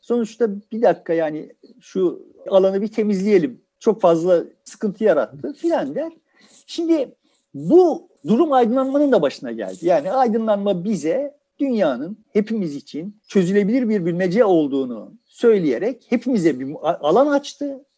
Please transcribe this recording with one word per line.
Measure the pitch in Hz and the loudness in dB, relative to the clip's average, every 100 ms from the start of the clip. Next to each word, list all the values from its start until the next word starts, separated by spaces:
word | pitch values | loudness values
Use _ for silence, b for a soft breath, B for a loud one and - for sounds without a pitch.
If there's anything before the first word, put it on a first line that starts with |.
Sonuçta | _ 240 214 - 233 202 _ | _ -2 -2 -2 -4 -4 _
bir | 220 | 0
dakika | 226 175 - | 0 0 -2
yani | 165 156 151 - _ - _ | -2 -2 -4 -12 _ -20 _
şu | - 190 180 - - _ - | -10 -2 -2 -2 -16 _ 0
alanı | 190 190 196 | 2 2 0
bir | 208 | -4
temizleyelim. | 220 214 196 196 202 143 - _ _ | -2 -2 0 2 2 2 -6 _ _
Çok | - 202 | -2 2
fazla | 180 165 175 175 - _ | 2 2 2 2 0 _
sıkıntı | - - 214 180 | -20 -8 -6 0
yarattı | 214 151 110 143 254 | 2 2 0 -6 -12
filan | 294 339 320 269 | -6 -2 -2 -4
der. | 160 320 330 _ b b b _ | -6 -8 -12 _ b b b _
Şimdi | - 330 320 254 _ _ _ _ | -8 0 0 -2 _ _ _ _
bu | 139 156 339 359 202 _ _ 143 | -10 4 6 6 0 _ _ -2
durum | 226 330 | 2 4
aydınlanmanın | 262 233 254 262 277 294 | 4 2 2 0 0 2
da | 226 | 2
başına | 147 - 127 | 2 -4 -10
geldi. | 113 95 92 | -8 -10 -4
Yani | - 170 143 | 0 0 0
aydınlanma | 254 254 226 220 202 202 185 | 0 0 0 0 -2 0 -2
bize | 175 196 147 202 285 _ _ _ | -2 -4 -2 -4 -4 _ _ _
dünyanın | 277 233 170 123 156 214 _ | -2 0 0 -2 -8 -12 _
hepimiz | 202 208 220 175 143 | -4 -2 -4 -6 -8
için | - 143 180 - _ | -12 -12 -12 -14 _
çözülebilir | 202 175 202 196 254 240 | 0 2 0 2 0 0
bir | 214 170 | -2 -2
bilmece | 170 185 190 | -2 -2 2
olduğunu | 220 175 147 135 131 113 104 - | 4 4 2 -2 -4 -8 -14 -20
söyleyerek | _ - 240 214 160 113 202 269 _ | _ 0 2 2 2 -2 -4 -8 _
hepimize | 240 - 247 165 127 | -4 -2 0 0 -2
bir | 135 156 | -8 -6
a-, | 151 170 | -4 -2
alan | 143 190 294 | 0 2 2
açtı. | 285 - - 285 269 _ | 0 -4 -10 -10 -10 _